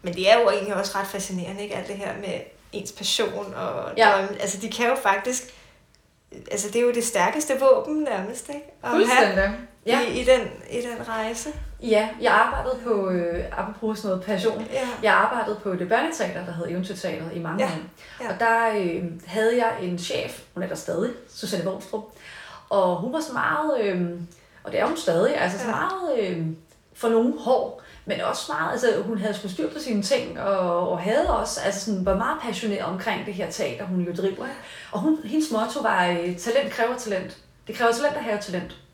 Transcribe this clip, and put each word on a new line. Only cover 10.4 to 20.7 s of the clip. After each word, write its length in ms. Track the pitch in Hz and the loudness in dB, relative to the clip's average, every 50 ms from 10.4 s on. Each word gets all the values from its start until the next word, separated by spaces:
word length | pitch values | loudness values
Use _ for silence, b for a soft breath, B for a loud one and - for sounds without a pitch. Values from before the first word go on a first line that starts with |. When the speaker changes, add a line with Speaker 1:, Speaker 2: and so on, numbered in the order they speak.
| 214 - - - - - | 6 -2 -10 -14 -12 -8
Speaker 1:
i 60 | - 240 | -6 -6
den 260 | 240 240 233 226 233 226 | -6 -6 -8 -8 -8 -6
rejse. 400 | 226 220 220 226 233 226 - 302 302 - - - - - | -4 -4 -4 -4 -4 -6 -8 -8 -8 -8 -10 -12 -12 -6
Speaker 2:
Ja, 280 | - 240 214 208 220 220 - - | 0 4 4 4 4 2 -4 0
jeg 100 | 226 226 190 | 2 4 6
arbejdede 460 | 214 226 - 277 - - 254 254 240 233 | 6 6 4 2 -2 -2 -2 -4 -4 0
på, 260 | 240 220 202 190 185 | 0 0 2 2 2
øh, 360 | 185 180 175 170 170 175 175 - - | 2 2 0 0 -2 -2 -4 -4 -4
apropos 400 | - 190 208 214 - - 214 214 | -4 -6 -6 -6 -4 -4 -4 -4
sådan 120 | 202 - 202 | -2 -2 -2
noget 160 | 185 185 180 | -2 -2 0
passion. 420 | 208 208 185 190 226 - 220 - - - | -2 -2 2 2 0 0 -2 -6 -4 -4
Speaker 1:
Ja. 140 | 262 254 247 233 - 214 | -4 -2 -2 -4 0 4
Speaker 2:
Jeg 100 | 214 - | 4 6
arbejdede 460 | - 208 226 254 240 214 202 208 208 - | 6 6 4 2 0 -2 -2 -4 -4 -4
på 100 | 202 185 | -4 -2
det 140 | 180 180 180 | -2 0 2
børneteater, 560 | 220 247 285 330 320 - 208 185 180 - 180 | 2 2 2 0 -2 -2 -4 -4 -4 -6 -8
der 60 | 175 165 | -8 -8
hed 120 | 165 170 165 | -6 -6 -4
Eventyrteatret, 640 | 170 180 185 - 165 - - 180 - 160 160 165 - | -4 -4 -4 -4 -6 -6 -6 -6 -6 -4 -8 -8 -6
i 40 | 175 | -6
mange 260 | 165 160 165 202 262 | -6 -4 -2 0 0
Speaker 1:
Ja. 60 | 285 | 0
Speaker 2:
år. 60 | - 160 - - - B B B B B 254 | -2 -6 -8 -12 -16 B B B B B -8
Speaker 1:
Ja. 80 | 220 185 | -8 -2
Speaker 2:
Og 60 | 190 | 0
der, 300 | 226 233 226 226 233 226 214 208 | 2 4 4 4 4 2 2 2
øh, 240 | 185 175 165 185 180 170 160 165 - | 0 0 -2 -2 -4 -4 -6 -10 -12
havde 320 | 170 170 214 220 226 240 | -6 -2 2 2 4 4
jeg 160 | 247 233 226 - 196 | 4 2 2 0 -2
en 180 | 185 180 180 170 | -4 -4 -4 -4
chef, 400 | - - - - - - - - - - _ | -4 -4 -4 -4 -4 -4 -8 -12 -18 -14 _
hun 100 | - 185 | -8 -6
er 40 | |
der 80 | - | -6